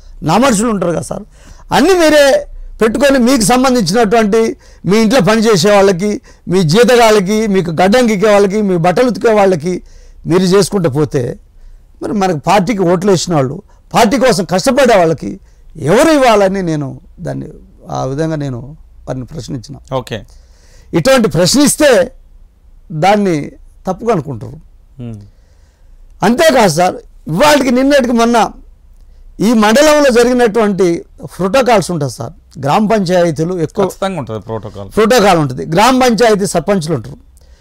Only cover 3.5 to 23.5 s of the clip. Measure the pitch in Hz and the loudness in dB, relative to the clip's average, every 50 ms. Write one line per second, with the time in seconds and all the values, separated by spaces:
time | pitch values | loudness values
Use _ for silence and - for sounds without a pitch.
3.5 | 247 254 262 269 247 247 190 147 190 240 233 190 226 233 220 196 220 226 226 226 | 2 2 2 2 0 0 0 0 0 0 0 2 2 0 0 2 0 0 0 -2
4.5 | - - - - - - - 165 196 226 226 202 262 262 170 202 220 226 208 233 | -4 -8 -14 -20 -20 -8 -4 0 2 2 2 2 2 2 2 2 2 2 2 2
5.5 | 214 160 160 208 208 196 196 202 190 160 202 208 202 - - - - _ _ - | 2 2 2 2 4 4 4 2 2 0 -2 -4 -4 -6 -10 -16 -20 _ _ -2
6.5 | 170 190 185 143 160 226 240 202 247 233 233 220 214 214 180 185 214 214 226 214 | 0 0 2 2 4 4 4 4 4 4 4 4 4 2 2 0 -2 -2 0 0
7.5 | 190 190 160 175 156 143 180 196 214 254 247 220 220 180 214 214 208 202 202 196 | 0 -2 -2 -2 -2 0 2 2 2 2 2 0 0 0 2 2 2 2 2 0
8.5 | 190 220 208 190 180 170 160 180 175 - 254 254 196 - - 233 214 208 196 190 | 0 -2 -2 -2 0 0 0 0 0 0 0 -2 -2 -2 -2 0 2 2 2 2
9.5 | 185 147 143 180 180 - - - - - - - - - - - 165 185 190 180 | 0 -2 -4 -6 -6 -8 -10 -14 -20 -20 -20 -20 -20 -12 -4 -2 0 0 2 2
10.5 | 190 208 190 - 196 202 165 160 120 151 151 143 - 139 120 - - - - _ | 2 2 2 0 -2 -2 -2 -2 -2 -2 -2 -2 -2 -4 -4 -6 -8 -12 -16 _
11.5 | _ - - - - - - _ - - 320 - - 202 190 185 170 139 - 165 | _ -20 -20 -20 -20 -20 -20 _ -16 -12 -8 -6 -4 -2 -2 -2 -2 -2 0 0
12.5 | 190 214 175 196 233 190 185 170 185 175 185 208 190 160 - 175 170 147 135 127 | 2 2 2 0 -2 -2 0 0 0 0 2 0 0 0 0 -2 0 0 0 -2
13.5 | 151 196 - _ - - _ _ - 196 - 202 277 233 262 254 185 170 180 - | -6 -10 -16 _ -20 -20 _ _ 0 2 2 2 2 2 2 2 0 0 -2 -2
14.5 | 170 190 - 269 247 285 269 233 226 190 170 160 160 - - 101 - 196 - - | -2 -2 0 0 0 2 2 4 4 2 2 0 -2 -4 -8 -10 -12 -14 -16 -20
15.5 | _ _ - - - - 127 143 190 254 320 320 311 285 262 240 220 208 196 190 | _ _ -20 -20 -14 -6 -2 0 2 2 4 4 2 2 4 4 4 4 2 0
16.5 | 196 196 185 165 160 151 143 131 127 131 - - - - 170 143 135 135 135 - | 0 -2 -4 -4 -4 -4 -6 -8 -10 -14 -20 -20 -20 -14 -12 -10 -10 -10 -12 -14
17.5 | - - - - - - - 170 143 135 131 131 135 147 160 160 160 147 143 135 | -18 -20 -20 -20 -20 -20 -16 -10 -8 -8 -6 -6 -4 -4 -4 -4 -4 -6 -6 -8
18.5 | 127 117 113 131 160 - - - - - - - 131 131 123 - 151 127 113 - | -10 -10 -14 -16 -20 -20 -20 -20 -20 -16 -14 -12 -10 -10 -12 -12 -14 -14 -12 -12
19.5 | 151 123 - - 131 127 - - 139 131 120 - 123 101 - - - - - - | -12 -12 -14 -16 -20 -20 -12 -8 -8 -8 -6 -8 -10 -12 -12 -16 -20 -20 -20 -20
20.5 | - _ _ - - - - - - 170 - 262 262 254 214 185 - 160 185 - | -20 _ _ -20 -20 -20 -12 -6 -4 0 2 4 4 4 2 0 0 0 0 2
21.5 | - 277 294 226 - - 302 277 240 190 - - - - - - - - - - | 2 2 2 2 2 2 2 4 4 2 2 -2 -6 -14 -20 -20 -20 -20 -20 -20
22.5 | _ _ _ - - - - - 165 151 170 190 214 208 202 185 165 147 143 - | _ _ _ -20 -20 -20 -18 -12 -6 -2 0 2 2 2 0 0 -2 -4 -6 -10